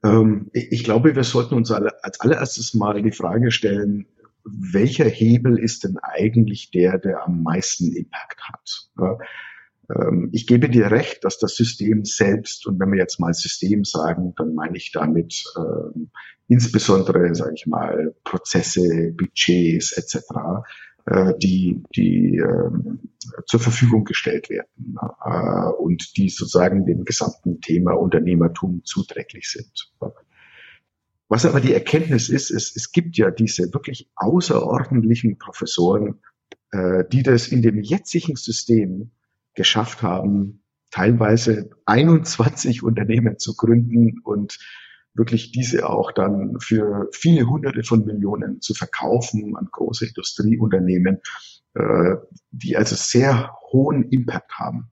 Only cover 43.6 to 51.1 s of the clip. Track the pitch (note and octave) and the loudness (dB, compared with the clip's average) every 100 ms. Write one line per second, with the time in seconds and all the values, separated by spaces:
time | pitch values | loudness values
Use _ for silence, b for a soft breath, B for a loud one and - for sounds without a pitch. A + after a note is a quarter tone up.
43.6 | A2+ A#2 A#2+ A#2 A2+ A2+ - G#2 G2+ - | 4 4 4 4 4 2 -6 -4 -6 -10
44.6 | B B B B B - A#2 A#2 - B2 | B B B B B -2 0 0 -4 -6
45.6 | A#2+ B2 - G#2 G2 - G2 G2+ G2+ - | -2 -2 -2 -2 -2 -2 -2 -2 -4 -8
46.6 | - A2 G#2 G2+ G2+ - E3+ E3 A#2 D3 | -2 0 0 -2 -6 -2 2 4 4 0
47.6 | C#3 B2+ B2 A2+ G#2+ G#2 G2+ G#2 - - | -2 -6 0 0 2 -2 -4 -4 -6 -8
48.6 | - G#2+ - - C2+ A#2+ A#2+ G#2+ G#2 G#2+ | -8 -8 -8 -8 -2 -2 0 -6 -6 -8
49.6 | - - - A2+ A2+ - - - G#2 A2+ | -10 -6 -6 -6 -8 -8 -12 -2 0 2
50.6 | A2 F#2+ F2+ F2+ F#2 | 2 2 2 2 2